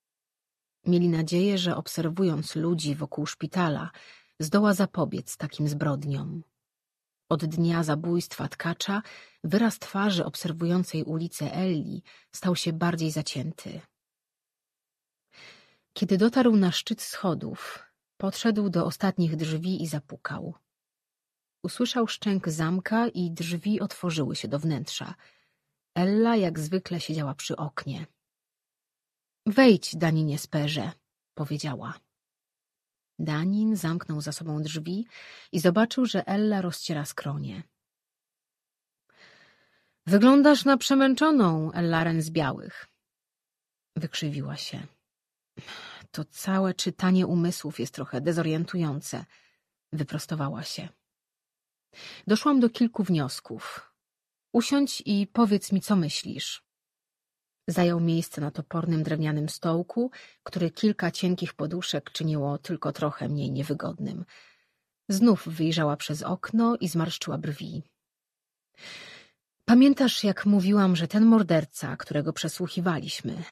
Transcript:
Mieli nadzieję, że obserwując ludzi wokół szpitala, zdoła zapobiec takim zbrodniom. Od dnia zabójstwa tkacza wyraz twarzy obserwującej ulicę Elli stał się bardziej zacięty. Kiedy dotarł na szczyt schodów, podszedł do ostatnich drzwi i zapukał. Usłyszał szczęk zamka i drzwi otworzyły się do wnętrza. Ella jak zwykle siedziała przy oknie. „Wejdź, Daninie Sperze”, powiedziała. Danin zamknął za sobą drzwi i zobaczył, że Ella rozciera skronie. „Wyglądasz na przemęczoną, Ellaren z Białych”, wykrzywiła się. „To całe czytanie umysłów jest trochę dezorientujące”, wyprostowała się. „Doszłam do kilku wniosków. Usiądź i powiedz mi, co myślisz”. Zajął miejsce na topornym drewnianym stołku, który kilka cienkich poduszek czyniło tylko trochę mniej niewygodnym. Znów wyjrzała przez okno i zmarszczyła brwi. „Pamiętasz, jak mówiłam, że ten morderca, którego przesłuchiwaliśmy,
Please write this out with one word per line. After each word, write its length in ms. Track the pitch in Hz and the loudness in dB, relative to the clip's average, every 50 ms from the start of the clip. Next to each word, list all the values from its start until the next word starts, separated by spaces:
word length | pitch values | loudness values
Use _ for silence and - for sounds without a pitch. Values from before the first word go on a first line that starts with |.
| _ _ _ _ _ _ _ _ _ _ _ _ _ _ _ _ - | _ _ _ _ _ _ _ _ _ _ _ _ _ _ _ _ 0
Mieli 240 | 175 175 175 175 175 | 2 4 4 4 4
nadzieję, 480 | 165 160 160 156 175 175 190 202 196 | 2 0 0 0 0 2 2 2 2
że 180 | 185 180 185 - | 0 0 -2 -2
obserwując 800 | - - - - 170 160 156 170 185 190 175 156 147 156 - - | -4 -6 -6 -6 -4 -4 -2 -2 0 0 0 0 0 -4 -4 -4
ludzi 400 | 156 156 170 175 160 156 147 143 | -2 0 0 0 0 -2 -4 -4
wokół 300 | 156 151 - - - 156 | -4 -6 -6 -6 -6 -6
szpitala, 680 | - - - 165 151 - 185 175 156 143 120 165 165 - - - - - - _ _ _ - | -6 -6 -8 -8 -4 -2 0 0 0 0 -4 -6 -10 -12 -18 -20 -20 -20 -20 _ _ _ -8
zdoła 340 | 160 151 202 208 208 208 196 | -2 2 2 4 4 4 4
zapobiec 640 | 190 196 - - 175 151 - - - - - - | 2 0 0 0 -2 -2 -2 -4 -6 -10 -10 -10
takim 300 | - 160 143 - - 151 | -8 -10 -8 -4 -4 -2
zbrodniom. 760 | 147 147 147 156 151 139 143 143 143 139 139 143 - 151 165 - _ _ _ _ _ _ _ _ _ _ _ _ _ _ _ _ - | -2 -2 -2 -2 -2 -2 -2 -4 -6 -6 -6 -6 -8 -10 -12 -14 _ _ _ _ _ _ _ _ _ _ _ _ _ _ _ _ -2
Od 160 | 165 156 170 | -2 -2 -2
dnia 380 | 156 160 170 170 170 170 165 165 | -2 -2 0 0 2 2 0 0
zabójstwa 640 | 156 147 156 170 170 170 175 - - - - 143 | 0 0 -2 0 0 0 -2 -2 -4 -8 -8 -8
tkacza 540 | 139 - - - 170 165 - - - 196 214 - - - - - - _ _ - | -8 -8 -6 -6 -6 -4 -4 -4 -4 -4 -4 -6 -8 -14 -20 -20 -20 _ _ -4
wyraz 360 | 160 175 214 233 220 - - | 0 2 2 2 2 0 -4
twarzy 460 | - - - 196 202 208 190 170 - | -8 -6 -4 -2 0 0 0 0 -2
obserwującej 800 | 143 - - - 160 156 165 170 170 175 185 180 - - 160 - | -4 -6 -6 -6 -6 -4 -2 0 0 2 0 0 0 -2 -4 -4
ulicę 500 | 147 160 160 170 170 - - 151 - - | -4 -4 -4 -4 -6 -6 -6 -6 -4 -2
Elli 500 | 175 185 185 170 147 - - - - - - - - _ _ | -2 -2 0 0 -2 -4 -6 -8 -10 -12 -16 -20 -20 _ _
stał 240 | - - - 180 175 | -10 -4 0 0 0
się 180 | - - 170 160 | 0 0 -2 -2
bardziej 380 | 160 175 170 175 165 160 156 | 0 0 0 0 0 -2 -2
zacięty. 720 | 156 156 147 - - 139 127 156 - - - - - 160 - _ _ _ _ _ _ _ _ _ _ _ _ _ _ _ _ _ _ _ _ _ _ _ _ _ _ _ _ _ _ - - - - - _ _ _ _ _ _ - | -2 -4 -4 -4 -6 -6 -6 -6 -8 -10 -14 -14 -14 -16 -16 _ _ _ _ _ _ _ _ _ _ _ _ _ _ _ _ _ _ _ _ _ _ _ _ _ _ _ _ _ _ -20 -20 -20 -20 -20 _ _ _ _ _ _ -6
Kiedy 240 | - 202 - 196 | -4 0 2 4
dotarł 380 | 180 214 233 - 269 240 240 220 | 4 4 4 4 4 4 6 6
na 160 | 208 190 180 | 6 6 4
szczyt 300 | - - - - 220 - | 2 0 -4 -4 -6 -8
schodów, 800 | - - - - - 185 151 143 147 - - - - - - - - - _ _ _ _ _ | -8 -10 -8 -4 -2 -2 -2 -2 -4 -8 -10 -10 -12 -14 -14 -16 -18 -20 _ _ _ _ _
podszedł 520 | - 196 196 - - - 233 208 214 208 196 | -6 -6 -4 -4 -2 0 0 2 2 0 2
do 160 | 170 175 - | 2 0 0
ostatnich 500 | 170 - - - 190 - - 175 160 160 | 0 -2 0 0 0 2 2 0 0 0
drzwi 480 | 156 160 160 160 156 170 185 190 147 165 | -2 -2 -4 -4 -4 -2 -4 -4 -4 -4
i 40 | |
zapukał. 640 | 156 151 147 - - - - - - 143 - - 175 - - _ _ _ _ _ _ _ _ _ _ _ _ _ _ _ _ _ _ _ _ - | -4 -6 -6 -8 -10 -12 -12 -10 -10 -10 -10 -10 -10 -12 -14 _ _ _ _ _ _ _ _ _ _ _ _ _ _ _ _ _ _ _ _ -10
Usłyszał 440 | 180 - - 247 - - 247 226 | -6 -4 -2 -2 0 0 0 -2
szczęk 420 | - - - - 214 196 190 - 170 | -2 -4 -4 -2 -2 -2 0 -2 -2
zamka 580 | 156 160 160 160 180 185 - - 220 226 233 | -2 -2 -2 0 -2 -2 -2 0 0 0 0
i 240 | 240 - 180 175 170 | 0 -2 -2 -4 -4
drzwi 480 | 165 160 165 165 175 165 - 208 214 - | -4 -6 -6 -6 -6 -4 -2 -2 -2 -2
otworzyły 560 | 214 - - - - 175 160 156 139 117 151 | -2 -6 -6 -6 -4 -4 -2 -2 -2 -2 -4
się 120 | - - | -6 -6
do 120 | 107 131 143 | -4 -4 -2
wnętrza. 560 | 151 160 147 117 - - - - - - 180 - _ _ _ _ _ _ _ _ _ _ _ _ _ _ - | -2 -2 -2 -2 -4 -8 -10 -10 -10 -12 -14 -16 _ _ _ _ _ _ _ _ _ _ _ _ _ _ -2
Ella 400 | 175 180 190 208 220 226 233 233 | 0 2 2 4 4 4 4 4
jak 240 | 214 190 165 165 160 | 2 2 0 0 -4
zwykle 400 | 151 156 185 190 - - 180 160 | -4 -2 -2 -4 -4 -4 -6 -6
siedziała 340 | - - 156 156 147 135 139 | -6 -4 -4 -4 -4 -4 -6
przy 220 | - - - 160 | -8 -8 -8 -6
oknie. 500 | - 151 143 - - - 143 135 151 160 - _ _ _ _ _ _ _ _ _ _ _ _ _ _ _ _ _ _ _ _ _ _ _ _ _ _ _ | -6 -6 -8 -8 -8 -8 -8 -8 -8 -10 -14 _ _ _ _ _ _ _ _ _ _ _ _ _ _ _ _ _ _ _ _ _ _ _ _ _ _ _
„Wejdź, 500 | 220 202 262 262 247 202 175 - - - | 2 4 8 8 10 8 8 4 -2 -4
Daninie 440 | 160 170 165 160 156 156 151 143 156 | 0 2 2 2 2 2 0 -2 -4
Sperze”, 520 | - - - 151 147 147 156 143 98 170 - - _ _ _ _ _ _ _ | -6 -4 -2 -2 -2 -2 -2 -4 -4 -6 -8 -12 _ _ _ _ _ _ _
powiedziała. 680 | - 151 143 151 143 - 151 127 107 107 120 - - _ _ _ _ _ _ _ _ _ _ _ _ _ _ _ _ _ _ _ _ _ _ _ - | -8 -6 -6 -6 -6 -6 -6 -8 -8 -10 -12 -14 -14 _ _ _ _ _ _ _ _ _ _ _ _ _ _ _ _ _ _ _ _ _ _ _ -8
Danin 560 | 160 156 151 151 170 190 202 208 214 220 214 | -6 -4 -2 -2 0 0 0 0 0 0 0
zamknął 460 | 180 170 160 165 175 - - 156 151 | 0 -2 -2 -2 -4 -4 -6 -6 -6
za 100 | 147 156 | -6 -8
sobą 300 | 143 - 165 156 151 151 | -8 -8 -8 -6 -6 -4
drzwi 460 | 151 151 156 160 156 170 185 208 233 - - - - - - - - - | -4 -6 -6 -8 -6 -6 -6 -6 -6 -8 -14 -20 -20 -20 -20 -20 -12 -6
i 80 | - 175 | -2 2
zobaczył, 460 | 156 180 175 214 226 233 - 262 254 | 4 4 6 4 2 2 2 0 0
że 220 | 226 - 185 - | 0 0 -2 -2
Ella 340 | - 196 208 214 214 208 190 | 0 0 0 2 2 0 0
rozciera 440 | 180 175 - - - - 165 147 143 | -2 -4 -6 -6 -6 -6 -4 -4 -6
skronie. 580 | - - - - 143 143 147 139 131 92 165 - _ _ _ _ _ _ _ _ _ _ _ _ _ _ _ _ _ _ _ _ _ _ _ _ _ _ _ _ _ _ _ - - _ _ _ _ _ _ _ _ _ _ _ _ _ _ _ | -6 -8 -8 -8 -6 -6 -6 -8 -8 -10 -12 -14 _ _ _ _ _ _ _ _ _ _ _ _ _ _ _ _ _ _ _ _ _ _ _ _ _ _ _ _ _ _ _ -20 -20 _ _ _ _ _ _ _ _ _ _ _ _ _ _ _
„Wyglądasz 600 | 165 190 202 226 254 277 285 277 302 294 - - | 4 6 8 10 10 10 10 10 8 8 8 6
na 120 | 277 277 | 4 4
przemęczoną, 920 | 262 - - 277 269 269 269 262 - 302 320 302 262 202 170 160 156 156 160 | 4 4 4 4 6 6 4 4 4 4 6 6 6 6 4 4 2 0 -2
Ellaren 500 | - 175 170 165 165 165 165 165 165 160 | -2 0 0 2 2 2 2 2 0 0
z 80 | 156 160 | -2 -2
Białych”, 580 | 165 160 147 131 - - - - - - - - _ _ _ _ _ _ _ _ _ _ _ _ _ _ _ _ _ _ _ _ - | -2 0 0 0 -2 -4 -8 -14 -16 -18 -20 -20 _ _ _ _ _ _ _ _ _ _ _ _ _ _ _ _ _ _ _ _ -8
wykrzywiła 640 | 165 160 - - - 165 147 147 139 139 139 147 | -8 -6 -6 -6 -6 -6 -4 -4 -6 -6 -8 -8
się. 300 | 143 - - - 131 147 - _ _ _ _ _ _ _ _ _ _ _ _ _ - - - - - - - - - - - | -10 -10 -10 -10 -12 -14 -16 _ _ _ _ _ _ _ _ _ _ _ _ _ -20 -18 -16 -16 -16 -16 -18 -18 -20 -20 -12
„To 140 | - 160 147 | -10 -10 -10
całe 480 | - - - - 196 190 190 190 185 180 | -10 -12 -8 -4 0 2 2 2 0 0
czytanie 540 | - - 185 170 - 185 185 185 185 175 | -2 -4 -6 -4 0 2 4 4 4 4
umysłów 520 | - 175 170 170 175 180 - - 147 - - | 4 2 2 2 0 -2 -4 -8 -10 -8 -6
jest 140 | 120 - - | -8 -8 -8
trochę 280 | - 131 - - 123 | -10 -10 -8 -6 -4
dezorientujące”, 1040 | 139 170 165 170 165 160 156 160 170 - - 175 165 151 135 156 - - - - - - _ _ _ _ _ _ _ _ _ _ _ _ - | -2 0 0 0 0 0 -2 -2 -4 -4 -4 -2 -2 -2 -4 -6 -8 -10 -10 -10 -12 -14 _ _ _ _ _ _ _ _ _ _ _ _ -6
wyprostowała 720 | 156 - - - - - - 165 156 139 143 117 117 156 | -6 -6 -4 -6 -8 -6 -6 -4 -4 -4 -4 -6 -8 -10
się. 260 | - - - 190 175 - _ _ _ _ _ _ _ _ _ _ _ _ _ _ _ _ _ _ _ _ - - - - - - | -10 -10 -10 -12 -12 -16 _ _ _ _ _ _ _ _ _ _ _ _ _ _ _ _ _ _ _ _ -20 -20 -18 -18 -8 -2
„Doszłam 320 | 180 214 214 - 302 285 262 | 0 0 2 4 4 4 6
do 100 | 240 233 | 4 4
kilku 340 | - - 240 233 - - 190 | 4 2 0 0 0 0 0
wniosków. 880 | 190 175 151 135 127 - - - - 117 107 - - - - - _ _ _ _ _ _ _ _ _ _ _ _ _ - | 2 2 2 0 -2 -6 -10 -12 -12 -12 -12 -12 -12 -14 -16 -18 _ _ _ _ _ _ _ _ _ _ _ _ _ 0
Usiądź 500 | 240 233 - 277 285 285 - - - - | 0 2 2 2 2 2 0 -2 -6 -4
i 220 | 247 208 202 202 | 0 0 0 0
powiedz 440 | - - 233 233 196 202 196 - - | 0 2 2 4 4 4 0 0 0
mi, 100 | 196 185 | 0 0
co 140 | - - 208 | 2 2 2
myślisz”. 680 | 185 160 151 - - - 180 160 - - - - - _ _ _ _ _ _ _ _ _ _ _ _ _ _ _ _ _ _ _ _ _ | 2 2 2 -2 -6 -6 -8 -10 -10 -10 -10 -12 -12 _ _ _ _ _ _ _ _ _ _ _ _ _ _ _ _ _ _ _ _ _
Zajął 320 | - 165 185 175 175 170 170 | -4 0 2 2 2 2 2
miejsce 420 | 170 170 165 165 165 - - 156 | 2 2 2 0 0 -4 -6 -6
na 100 | 147 147 | -6 -6
topornym 520 | - - 147 - - 165 165 170 165 160 156 | -6 -8 -8 -6 -6 -4 -2 0 0 0 0
drewnianym 460 | 151 156 156 156 156 151 151 151 170 | 0 -2 0 0 0 0 -2 -2 -4
stołku, 640 | - - - 170 165 170 175 - - 233 240 254 - - - - _ _ _ | -6 -4 -2 0 0 0 -2 -2 -2 -2 -2 -2 -4 -10 -20 -20 _ _ _
który 280 | - - 180 175 165 | -10 -4 -2 -2 -2
kilka 400 | - - - 214 208 - 185 170 | 0 0 0 0 2 0 -2 -4
cienkich 420 | - - 190 180 185 - 170 - - | -2 0 0 0 0 0 -4 -6 -6
poduszek 580 | - 156 160 175 180 175 - - 147 - - | -6 -6 -6 -6 -6 -6 -4 -4 -6 -6 -8
czyniło 460 | - - 160 160 151 147 139 143 143 | -8 -4 -2 -2 -2 0 -2 -2 -4
tylko 340 | 147 - - 170 - - 151 | -4 -6 -6 -6 -4 -4 -6
trochę 380 | 147 - 160 147 - - 139 - | -4 -2 -2 -4 -2 -4 -4 -4
mniej 220 | 147 143 139 135 | -4 -2 -4 -4
niewygodnym. 760 | 135 135 147 - 143 - - 160 170 - 143 - - - 180 - - - - - _ _ _ _ _ _ _ _ _ _ _ - | -4 -4 -4 -4 -4 -4 -6 -8 -8 -8 -8 -8 -8 -10 -12 -14 -16 -20 -20 -20 _ _ _ _ _ _ _ _ _ _ _ -4
Znów 380 | 196 190 233 240 196 - - | 2 4 6 6 6 4 2
wyjrzała 500 | 165 160 165 156 165 160 165 156 147 143 | -4 -4 0 0 0 2 2 2 0 0
przez 260 | - - - 147 151 - | -2 -4 -6 -6 -6 -4
okno 540 | - 185 - - - - 226 233 233 240 | -6 -6 -6 -4 -2 0 2 2 2 2
i 100 | - - | 0 -2
zmarszczyła 500 | 160 - 165 160 175 - - - 170 135 | -2 0 0 -2 -2 -4 -6 -6 -6 -6
brwi. 460 | 156 156 160 147 - - - 170 - - _ _ _ _ _ _ _ _ _ _ _ _ _ _ _ _ _ _ - - - - - - - - - - _ _ _ _ _ _ _ _ | -4 -4 -6 -6 -6 -8 -10 -10 -10 -12 _ _ _ _ _ _ _ _ _ _ _ _ _ _ _ _ _ _ -20 -20 -18 -18 -18 -18 -20 -20 -20 -20 _ _ _ _ _ _ _ _
„Pamiętasz, 580 | - 240 247 269 285 277 - 269 233 - - - | 6 8 10 10 8 8 6 4 2 2 2 0
jak 220 | 202 190 - - | 0 0 2 2
mówiłam, 500 | 202 202 196 180 190 208 208 196 190 180 | 4 4 4 4 4 4 6 6 4 4
że 120 | 160 165 | 2 0
ten 180 | 151 - 214 220 | 2 4 6 8
morderca, 720 | 226 226 214 196 165 170 156 156 - - - 151 131 139 | 8 8 8 6 6 4 2 2 0 -6 -8 -8 -6 -6
którego 360 | - - - 151 147 143 160 160 | -8 -8 -4 -4 -2 -2 -2 -4
przesłuchiwaliśmy, 1080 | - - 160 - - 180 165 - 185 170 185 165 143 - - - - - 117 - 170 165 - | -4 -6 -6 -4 -4 -6 -4 -4 -2 0 0 0 -2 -4 -8 -10 -8 -8 -8 -8 -8 -10 -14